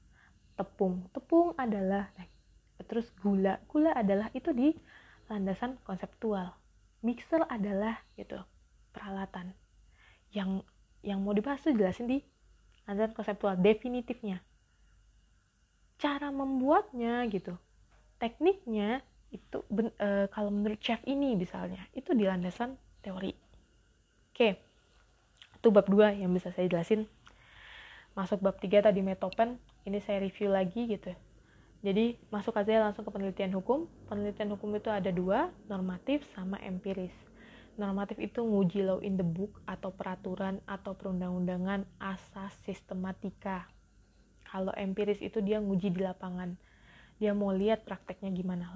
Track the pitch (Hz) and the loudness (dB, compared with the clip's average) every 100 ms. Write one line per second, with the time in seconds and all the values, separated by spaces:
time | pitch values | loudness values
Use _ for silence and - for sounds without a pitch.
0 | - - - _ _ - 190 - 190 185 | -20 -20 -20 _ _ -8 -6 0 0 0
1 | 180 - - 330 349 330 247 208 190 196 | -6 -10 4 6 6 2 -2 0 0 0
2 | 202 - 180 - _ - _ - - 220 | -2 -10 -20 -20 _ -20 _ -20 -6 -4
3 | 226 - 208 196 190 190 - 302 311 285 | -4 -2 2 4 4 0 -2 2 4 4
4 | 202 196 220 262 339 254 277 330 - - | 4 2 0 -4 -2 2 2 2 -6 -20
5 | - - - 214 190 190 247 262 - 185 | -20 -20 -8 -4 -2 -2 -4 -6 -8 -8
6 | 190 - 226 196 180 - _ _ _ _ | -8 -6 -4 -2 -4 -10 _ _ _ _
7 | 226 233 - 330 320 233 202 196 214 226 | -2 -2 0 0 2 -2 -2 0 -2 -4
8 | - - - - 185 _ _ _ _ - | -10 -16 -12 -12 -14 _ _ _ _ -16
9 | 202 196 196 185 180 190 _ _ - _ | -10 -8 -8 -8 -12 -14 _ _ -20 _
10 | - - _ 208 190 190 - _ _ _ | -20 -20 _ -4 -2 -2 -6 _ _ _
11 | - 196 196 208 214 277 - 240 190 185 | -6 -2 2 2 2 0 2 4 4 2
12 | 240 269 - _ _ _ _ _ - 202 | 0 -2 -2 _ _ _ _ _ -6 0
13 | 220 226 214 202 202 185 196 214 247 247 | 0 -2 -6 -2 0 4 6 6 2 -4
14 | 240 240 214 185 - _ _ _ _ - | -4 -6 -6 -8 -10 _ _ _ _ -20
15 | _ _ _ _ _ _ _ _ _ - | _ _ _ _ _ _ _ _ _ -4
16 | 294 277 285 277 269 269 262 339 415 247 | -2 -2 -4 -4 -2 0 4 4 2 -4
17 | 233 240 240 190 180 180 _ _ _ _ | -2 0 -2 -2 -6 -12 _ _ _ _
18 | _ - 233 233 320 381 - 220 208 254 | _ -6 -6 2 2 2 0 -2 0 -2
19 | - _ - - - - - 202 226 - | -6 _ -18 -18 -10 -10 -4 0 0 0
20 | 208 202 196 - 208 202 208 214 - 226 | 0 0 0 -2 -2 0 -2 -2 -2 -4
21 | - 277 277 214 180 185 180 185 180 - | -2 0 2 0 -2 -6 -8 -10 -12 -10
22 | 262 254 196 185 180 175 240 269 - - | 0 2 4 2 -4 -4 -8 -8 -18 -16
23 | - 190 190 - _ - _ _ _ _ | -12 -8 -8 -8 _ -20 _ _ _ _
24 | _ _ _ - 226 190 _ _ _ _ | _ _ _ 2 4 2 _ _ _ _
25 | _ _ _ _ - - 233 202 190 196 | _ _ _ _ -20 4 6 8 8 8
26 | 208 202 185 180 180 180 180 175 170 220 | 6 6 2 0 0 0 2 2 2 0
27 | 220 - - - - - - - - - | 0 -10 -20 -20 -20 -20 -20 -20 -20 -20
28 | - - 190 202 190 190 190 202 214 196 | -14 -6 -2 2 0 0 4 6 6 4
29 | 190 185 190 - 233 247 - - - 202 | 2 -2 -4 0 0 -2 -16 -14 -6 -4
30 | 202 202 196 - 202 190 190 233 233 202 | -2 -2 -2 -2 0 2 0 -2 -4 -4
31 | - 180 - - _ - - - 202 196 | -6 -14 -16 -20 _ -20 -20 -6 0 2
32 | 233 240 - 208 208 220 202 220 214 202 | 2 0 -8 -6 -2 0 2 4 2 0
33 | 214 202 196 185 196 190 185 262 339 - | -8 -6 -4 -2 -2 -2 0 0 -2 -12
34 | - 208 208 202 208 208 208 214 214 208 | -10 -6 -4 -4 -4 -4 -4 -4 -2 -2
35 | 190 175 180 214 349 - - 196 185 180 | 0 0 2 2 0 -6 -10 -6 -4 -4
36 | - 285 285 - 185 196 - 185 196 190 | -2 -2 -2 -10 -8 -6 -6 -8 -6 -6
37 | 185 - - - - - - - 202 196 | -6 -10 -20 -20 -20 -20 -18 -6 -4 -2
38 | 202 208 220 - 233 208 185 202 190 185 | -4 -6 -6 -4 2 4 4 2 0 0
39 | 202 190 175 165 208 - - 185 190 185 | 0 0 0 -2 -6 -8 -12 -8 -8 -8
40 | - 185 196 185 190 196 - 196 196 190 | -8 -8 -6 -4 -4 -6 -8 -10 -8 -8
41 | 196 180 180 180 180 180 185 196 196 - | -4 -4 -2 -2 -2 -2 -2 -2 -4 -8
42 | 196 190 - - 196 - - 185 - 185 | -8 -8 -12 -14 -14 -12 -10 -10 -8 -6
43 | 185 190 196 - 202 185 175 - _ _ | -6 -6 -8 -8 -8 -8 -10 -20 _ _
44 | _ _ - - - 190 190 - 196 190 | _ _ -20 -20 -12 -4 -4 -2 -4 -2
45 | 208 202 - 226 196 214 208 196 196 175 | 0 0 -2 -2 0 0 2 0 2 0
46 | 190 185 185 180 180 180 _ - - - | -2 -4 -8 -6 -8 -10 _ -20 -20 -20
47 | - - 214 202 202 190 202 220 - 190 | -18 -2 0 2 2 2 2 0 -2 -12
48 | - 185 196 185 185 180 175 | -12 -10 -6 -4 -4 -6 -6